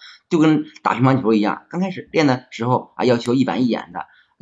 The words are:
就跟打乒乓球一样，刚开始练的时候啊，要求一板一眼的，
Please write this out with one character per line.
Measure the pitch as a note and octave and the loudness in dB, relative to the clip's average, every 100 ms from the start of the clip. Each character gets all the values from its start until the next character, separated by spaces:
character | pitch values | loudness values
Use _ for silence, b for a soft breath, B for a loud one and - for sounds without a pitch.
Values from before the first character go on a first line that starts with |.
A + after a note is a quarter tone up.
| B B - | B B -4
就 | E3 | 0
跟 | D#3 D#3 - B | 2 0 -2 B
打 | G2 | -4
乒 | G#2 | 2
乓 | C3 C3+ | 2 2
球 | G#2 | 2
一 | A2 | 2
样， | G#2 - - | 0 -6 -8
刚 | E3 | -6
开 | F#3+ | -6
始 | F#3 - | -8 -6
练 | D#3+ C#3+ | 0 2
的 | B2 - | 0 -4
时 | - A#2+ | -6 -2
候 | B2 - - | -2 -2 -2
啊， | |
要 | B2 A#2+ | 0 0
求 | A#2+ | 0
一 | C3 | 0
板 | B2 F2+ | 0 -2
一 | B2+ | -2
眼 | G#2+ - | -2 -8
的， | F2 - b b b | -14 -14 b b b